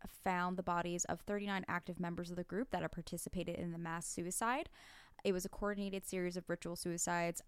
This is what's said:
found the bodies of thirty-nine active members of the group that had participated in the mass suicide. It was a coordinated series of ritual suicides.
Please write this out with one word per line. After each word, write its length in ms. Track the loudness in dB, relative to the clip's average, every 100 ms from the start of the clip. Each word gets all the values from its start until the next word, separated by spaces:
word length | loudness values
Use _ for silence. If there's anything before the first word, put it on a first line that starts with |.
| -14
found 500 | -4 0 2 2 2
the 60 |
bodies 420 | 2 2 4 2 0
of 160 | -2
thirty-nine 440 | 0 0 2 0 2
active 320 | -2 -2 -2
members 320 | -2 -2 -4
of 60 | -4
the 60 |
group 280 | -2 -2 0
that 100 | 2
had 100 | 0
participated 640 | -2 -4 -4 -2 -2 0 0
in 140 | 0
the 60 | -2
mass 300 | -2 -2 -2
suicide. 640 | -2 0 2 2 2 -2 -8 -20 -20 -20 -2
It 100 | 2
was 120 | 2 2
a 40 |
coordinated 540 | -2 0 2 0 -2
series 320 | -2 0 2 0
of 140 | -2
ritual 260 | -2 -2 -2
suicides. 680 | -2 0 2 4 2 0